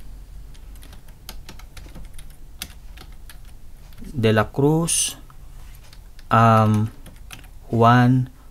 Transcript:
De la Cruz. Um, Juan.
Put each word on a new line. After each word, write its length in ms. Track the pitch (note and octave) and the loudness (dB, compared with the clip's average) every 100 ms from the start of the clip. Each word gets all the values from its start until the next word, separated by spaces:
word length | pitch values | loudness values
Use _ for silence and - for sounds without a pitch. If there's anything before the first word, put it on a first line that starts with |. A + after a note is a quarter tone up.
| - - - - - - - - - - - - - - - - - - - - - - - - - - - - - - - - - - - - - - - - | -14 -16 -16 -18 -16 -16 -16 -18 -18 -18 -18 -20 -16 -16 -14 -16 -16 -18 -16 -14 -14 -14 -16 -16 -16 -14 -14 -16 -18 -18 -18 -18 -18 -18 -18 -18 -18 -18 -18 -16
De 280 | - C#3 A2 | -12 -2 2
la 160 | G#2+ G#2 | 2 0
Cruz. 640 | - C#3+ D#3 E3 - - - - - - - - - - - - - - | 2 2 2 0 -2 -2 -6 -16 -20 -18 -16 -16 -18 -18 -20 -20 -14 2
Um, 640 | A2+ A2+ A2 G#2+ G#2+ G#2+ - - - - - - - - | 6 8 6 6 4 0 -6 -18 -18 -18 -18 -18 -18 -2
Juan. 640 | A2+ A#2 B2 B2 C3 B2+ - - | 4 6 8 6 4 2 -8 -10